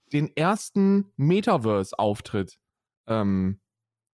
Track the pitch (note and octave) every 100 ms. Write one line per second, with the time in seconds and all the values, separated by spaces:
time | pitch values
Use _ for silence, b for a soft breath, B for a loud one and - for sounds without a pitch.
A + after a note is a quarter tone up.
0 | _ D3 D3 - E3 G#3+ - G3+ G3 G3+
1 | G3 - C#3+ F#3+ A3+ F3 A2 G2+ F#2+ -
2 | G#2+ G#2 - G#2+ F#2 - _ _ _ _
3 | - A2 G2+ F#2+ F#2+ G2+ _ _ _ _
4 | _